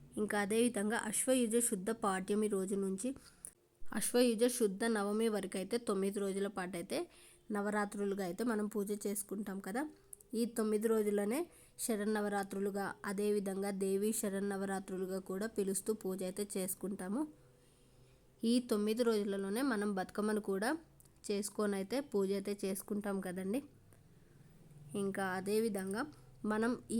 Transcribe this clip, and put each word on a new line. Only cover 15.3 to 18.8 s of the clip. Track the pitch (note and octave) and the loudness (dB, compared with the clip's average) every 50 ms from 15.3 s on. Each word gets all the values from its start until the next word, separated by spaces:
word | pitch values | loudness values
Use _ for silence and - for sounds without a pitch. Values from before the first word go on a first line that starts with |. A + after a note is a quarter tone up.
| F#3 F#3+ G#3 A3+ A3+ | -4 -2 -4 -2 -2
పిలుస్తూ | - G3 F#3+ G3 - - - A3 G#3+ | 0 0 0 0 0 0 -2 -2 -2
పూజ | - F#3 F#3 F#3 F#3+ F#3 | -2 -4 -2 -2 -2 -4
అయితే | F#3 G3+ G#3 G3+ - | -2 -4 -4 -4 -2
చేసుకుంటాము. | G3+ F#3 F#3+ - - - F#3 G#3 - F#3+ F#3 G3+ C4 D#4 D4+ - - - - - - - - - - - - - - - - - - - - - - - A3+ | -4 -2 -4 -4 -4 -6 -6 -4 -4 -4 -2 -2 -2 -2 -4 -6 -14 -20 -20 -20 -20 -20 -20 -20 -20 -20 -20 -20 -20 -20 -20 -20 -20 -20 -20 -8 -2 2 4
ఈ | A#3+ B3+ B3 B3 | 4 4 4 2
తొమ్మిది | A3+ G#3 | 2 2